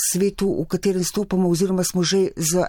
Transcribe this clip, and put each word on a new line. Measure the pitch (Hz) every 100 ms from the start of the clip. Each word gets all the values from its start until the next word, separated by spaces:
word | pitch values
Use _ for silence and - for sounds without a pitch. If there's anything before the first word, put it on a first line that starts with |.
| -
svetu, | 180 202 202 196 117
v | 165
katerem | 175 202 185
stopamo | 175 208 196 185 180
oziroma | 170 190 185
smo | 175 180
že | 165 190 185 -
z | 160 180